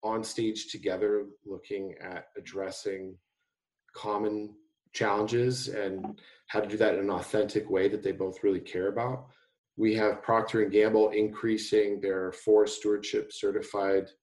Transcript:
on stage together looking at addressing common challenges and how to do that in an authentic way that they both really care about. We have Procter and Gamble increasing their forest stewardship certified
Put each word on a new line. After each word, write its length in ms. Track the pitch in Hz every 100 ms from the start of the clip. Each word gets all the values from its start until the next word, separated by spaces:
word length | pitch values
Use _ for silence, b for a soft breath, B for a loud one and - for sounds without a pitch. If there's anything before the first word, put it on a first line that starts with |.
on 220 | 110 110
stage 480 | 110 - 113 107 -
together 560 | 104 98 92 104 104 101 - 104
looking 480 | 95 - 101 98 80
at 280 | 90 90 - -
addressing 800 | 87 92 95 92 104 98 95 95 _ _ _ _ _ _ _ -
common 600 | 107 104 107 107 104 104 _ _ _
challenges 760 | - 110 104 107 120 123 127 -
and 520 | 110 98 95 104 - B B B
how 120 | 107
to 80 | 101
do 100 | 107
that 180 | 107 98
in 40 |
an 100 | 101
authentic 580 | 90 87 107 101 104 -
way 180 | 95 98
that 140 | 104
they 100 | 98
both 320 | 85 95 90
really 160 | 104 92
care 280 | - 90 95
about. 400 | 101 120 131 b b b b _ -
We 160 | 110 110
have 280 | 107 104
Procter 400 | - 113 107 113
and 80 | 104
Gamble 380 | 101 107 110 107
increasing 920 | 107 107 107 113 107 - 107 104 101
their 300 | 98 95 92
forest 460 | - - 107 107 -
stewardship 520 | 107 104 101 104 -
certified 760 | - 101 98 98 104 98 98 98 _